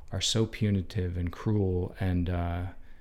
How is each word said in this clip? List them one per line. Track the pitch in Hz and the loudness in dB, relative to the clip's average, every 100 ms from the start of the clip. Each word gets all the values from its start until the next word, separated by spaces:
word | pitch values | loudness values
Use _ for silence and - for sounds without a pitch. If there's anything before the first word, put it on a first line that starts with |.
| - | -6
are | 95 | -2
so | - 113 113 | 0 2 2
punitive | - 107 98 87 98 90 87 | 2 2 2 0 -2 -2 -2
and | 87 | -4
cruel | - - 104 95 90 90 - | -2 0 2 4 2 -2 -2
and, | 95 90 87 | 0 2 2
uh, | 90 87 87 90 - - - | 0 0 -2 -4 -8 -14 -16